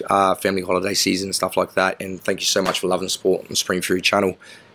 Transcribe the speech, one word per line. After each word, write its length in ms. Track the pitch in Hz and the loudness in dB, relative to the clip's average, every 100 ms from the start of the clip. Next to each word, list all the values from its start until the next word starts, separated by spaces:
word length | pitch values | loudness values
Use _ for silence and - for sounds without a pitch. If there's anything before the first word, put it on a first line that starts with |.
| - | 0
uh, 240 | 98 95 92 | 4 4 2
family 260 | 98 95 | 0 0
holiday 320 | 90 92 98 | 0 0 0
season 360 | 95 98 92 95 | 0 2 0 -2
and 60 | 92 | -4
stuff 220 | 92 - | -2 0
like 160 | 92 | 0
that. 260 | - 92 - | 0 0 -2
And 220 | 95 92 | -8 -6
thank 180 | - 95 | -4 -2
you 60 | - | 0
so 160 | 101 | 0
much 200 | 92 - | 0 -2
for 60 | 90 | -2
love 140 | 90 | -2
and 80 | 92 | -2
support 320 | - 95 90 | -2 0 0
on 60 | - | -2
the 60 | - | -4
Spring 260 | - 92 | -2 -2
Fury 200 | - 92 | 0 0
channel. 360 | - 101 98 90 - - - | 2 2 2 -2 -12 -20 -20